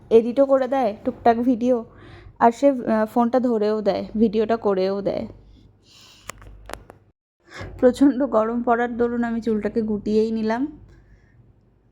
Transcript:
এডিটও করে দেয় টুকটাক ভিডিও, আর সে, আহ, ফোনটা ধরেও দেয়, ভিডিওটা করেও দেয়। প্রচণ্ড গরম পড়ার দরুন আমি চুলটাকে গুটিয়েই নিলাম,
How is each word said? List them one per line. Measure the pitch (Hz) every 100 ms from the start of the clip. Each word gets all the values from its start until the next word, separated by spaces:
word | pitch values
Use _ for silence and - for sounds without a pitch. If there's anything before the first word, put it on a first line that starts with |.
| -
এডিটও | 220 220 233 277
করে | 269 254
দেয় | 269 233 214
টুকটাক | 262 - 240 233
ভিডিও, | 247 233 240 240 233 - - - - -
আর | 233
সে, | 233 277
আহ, | 262 220 220 214
ফোনটা | 240 233 254
ধরেও | 247 226 208 214
দেয়, | 202 190 196 214
ভিডিওটা | 226 214 214 226
করেও | 214 190 190 202
দেয়। | 196 - 220 - - - - _ _ - - - - - - - - - - - _ _ _ _ _ - - -
প্রচণ্ড | 254 247 277 240 269
গরম | 220 220 240
পড়ার | 240 233 240 226
দরুন | 240 240
আমি | 233 226
চুলটাকে | 226 214 208 233
গুটিয়েই | 214 208 208 214 220
নিলাম, | 220 220 233 302 311 - - _ - _ _ _ _ _ _ _